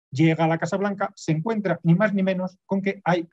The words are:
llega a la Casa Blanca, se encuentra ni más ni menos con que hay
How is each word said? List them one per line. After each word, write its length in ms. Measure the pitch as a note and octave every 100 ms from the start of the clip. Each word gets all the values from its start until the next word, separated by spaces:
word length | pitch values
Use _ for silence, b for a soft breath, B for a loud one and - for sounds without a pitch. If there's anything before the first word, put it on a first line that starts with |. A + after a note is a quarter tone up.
| _
llega 360 | C3 D#3+ D#3+ E3
a 20 |
la 100 | E3
Casa 200 | E3 F#3+
Blanca, 340 | G3+ G3 G3 -
se 180 | -
encuentra 440 | D#3 A3+ A3 F#3 E3+
ni 100 | E3
más 200 | F3 G#3+
ni 100 | G3
menos 340 | F#3+ F#3 F#3 - -
con 160 | G3
que 200 | G3 G3
hay 240 | - F3 E3